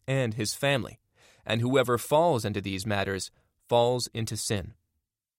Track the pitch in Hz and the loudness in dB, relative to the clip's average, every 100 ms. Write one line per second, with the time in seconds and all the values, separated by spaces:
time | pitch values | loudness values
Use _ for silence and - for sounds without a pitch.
0 | - 135 123 107 107 - 139 139 98 - | -4 -2 0 -2 -4 -2 0 0 -2 -12
1 | _ _ _ _ - 113 123 135 123 120 | _ _ _ _ -4 -2 2 4 4 2
2 | - 151 170 131 107 101 98 95 104 101 | 2 4 4 2 0 -4 -4 -4 -2 -2
3 | 98 95 - _ _ _ - 120 120 127 | 0 -4 -6 _ _ _ 0 4 4 0
4 | - 117 110 107 - 104 - - _ _ | -4 -6 -6 -6 -4 -4 -6 -16 _ _
5 | _ _ _ | _ _ _